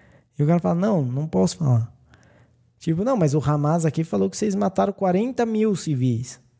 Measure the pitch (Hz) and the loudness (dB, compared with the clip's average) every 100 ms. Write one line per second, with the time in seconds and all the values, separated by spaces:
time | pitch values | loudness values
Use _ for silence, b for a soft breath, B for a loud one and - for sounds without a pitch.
0 | b b b - 147 170 180 170 202 196 | b b b -2 2 2 2 0 0 0
1 | 127 127 160 190 185 - 147 117 113 - | 0 -2 -2 0 0 0 2 2 0 -8
2 | _ b b b b b _ _ - 165 | _ b b b b b _ _ -4 -2
3 | 226 254 156 147 131 147 147 170 160 151 | 0 2 2 2 0 0 0 0 0 -2
4 | 160 202 190 - 214 196 202 190 196 190 | -2 0 -2 -2 -4 0 -2 0 -2 0
5 | 190 180 240 247 233 220 220 196 - 135 | 0 0 -2 -2 -2 0 0 0 -2 0
6 | 127 113 123 - _ | 0 0 -4 -14 _